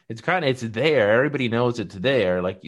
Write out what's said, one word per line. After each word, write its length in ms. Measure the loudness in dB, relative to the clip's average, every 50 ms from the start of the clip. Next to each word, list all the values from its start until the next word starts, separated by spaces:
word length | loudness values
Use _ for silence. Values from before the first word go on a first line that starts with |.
| _ -14
it's 120 | -14 -8
kinda, 260 | -4 -2 -2 0 0
it's 140 | 0 -2 -2
there. 500 | -4 -8 -4 0 0 2 4 4 4 4
Everybody 380 | 4 4 2 2 0 -2 -2 -2
knows 320 | 0 0 0 0 0 -4
it's 160 | -8 -8 -8
there. 440 | -4 -2 0 2 2 2 2 0 0
Like, 220 | -2 -4 -6 -6 -14